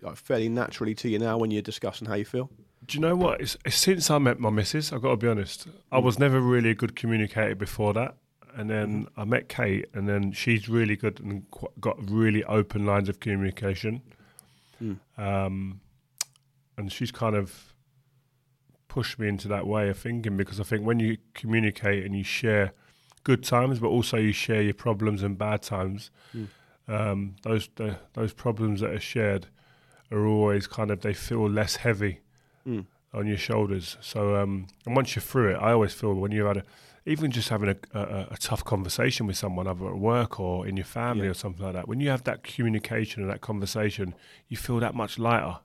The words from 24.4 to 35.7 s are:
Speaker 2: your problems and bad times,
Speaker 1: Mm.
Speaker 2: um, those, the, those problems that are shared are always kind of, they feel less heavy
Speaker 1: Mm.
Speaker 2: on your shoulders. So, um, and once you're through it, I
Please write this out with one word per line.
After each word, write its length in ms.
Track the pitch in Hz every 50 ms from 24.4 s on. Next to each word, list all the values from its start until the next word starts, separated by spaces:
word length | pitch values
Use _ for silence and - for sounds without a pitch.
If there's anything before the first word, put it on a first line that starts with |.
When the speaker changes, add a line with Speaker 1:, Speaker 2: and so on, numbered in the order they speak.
| - - 113 110 104
Speaker 2:
your 120 | 104 98
problems 480 | - - 120 110 98 110 107 104 98 98
and 160 | 101 101 95
bad 240 | 107 107 107 101 -
times, 480 | - 107 95 92 95 98 101 - - - _ - - -
Speaker 1:
Mm. 140 | 117 107 98 - _ _ _ _ _ _ -
Speaker 2:
um, 480 | 110 107 110 107 101 98 98 98 98 - -
those, 260 | 113 113 110 107 - _
the, 200 | - 113 107 101 - - - _
those 200 | - 113 107 -
problems 460 | - - 123 113 104 113 107 104 95
that 100 | 107 -
are 100 | 87 104
shared 460 | - - - 120 110 104 98 95 87 - - _ _ _ _ _ _ _ _ - _ _
are 160 | 110 104 107
always 400 | 107 107 107 107 104 101 101 95
kind 240 | - - - 110 104
of, 100 | 104 90
they 140 | - 107 98
feel 340 | - - - 117 113 107 104
less 280 | 104 107 107 - -
heavy 440 | - - 123 113 98 104 101 87 - _ _ _ _ _ _ _ _ _
Speaker 1:
Mm. 200 | 131 120 104 92 - _ _ _ _ -
Speaker 2:
on 120 | 110 104
your 120 | 107 104 95
shoulders. 580 | - - 113 107 107 98 98 95 87 - - -
So, 360 | - - - 110 104 101 101
um, 300 | 101 101 98 98 95 92 - - _ _
and 100 | 117 120
once 220 | 135 131 120 -
you're 60 | 110 -
through 300 | - - 135 120 101 90
it, 40 |
I 160 | - - 110